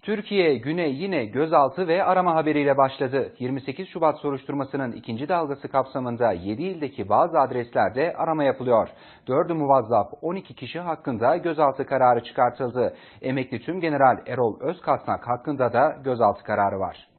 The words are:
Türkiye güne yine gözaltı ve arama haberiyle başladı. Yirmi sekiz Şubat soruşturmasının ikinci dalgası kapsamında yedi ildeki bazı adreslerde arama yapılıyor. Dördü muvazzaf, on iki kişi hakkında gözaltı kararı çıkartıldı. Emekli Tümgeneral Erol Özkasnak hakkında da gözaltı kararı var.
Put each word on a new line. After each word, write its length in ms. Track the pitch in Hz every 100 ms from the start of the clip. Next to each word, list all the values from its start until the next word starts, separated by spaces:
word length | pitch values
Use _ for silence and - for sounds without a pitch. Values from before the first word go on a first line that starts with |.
Türkiye 540 | - 208 - 202 170 131
güne 300 | 120 170 165
yine 380 | 135 196 175 110
gözaltı 600 | 120 160 156 135 - 185
ve 160 | 170
arama 320 | 190 185 180 160
haberiyle 420 | 156 147 143 139
başladı. 560 | 135 - 135 135 104 -
Yirmi 220 | 123 135
sekiz 260 | 131 135 185
Şubat 320 | 185 160 147
soruşturmasının 720 | 147 139 - 143 135 139 131
ikinci 380 | 101 - 113 147
dalgası 420 | 180 156 139 135
kapsamında 600 | 139 131 139 127 117 120
yedi 320 | 90 92 110
ildeki 460 | 180 180 143 - 98
bazı 300 | 104 165 160
adreslerde 760 | 135 127 120 135 107 113 165 -
arama 260 | 160 156
yapılıyor. 460 | 143 123 127 117 - - - - -
Dördü 260 | 131 165
muvazzaf, 540 | 165 143 135 110 117 98 -
on 140 | 160 190
iki 180 | -
kişi 260 | 123 123 156
hakkında 580 | 175 156 - 117 117 175
gözaltı 480 | 175 156 147 - 135
kararı 380 | 135 127 120
çıkartıldı. 720 | 120 - 123 120 131 117 113 - - -
Emekli 380 | 131 135 127 117
Tümgeneral 580 | - 180 165 143 131 123 -
Erol 320 | 120 117 101
Özkasnak 680 | 135 180 - 131 - 104 -
hakkında 460 | 123 - 143 123
da 240 | 117 147 135
gözaltı 400 | 135 120 110 101
kararı 360 | - 104 101 98
var. 280 | 92 85 -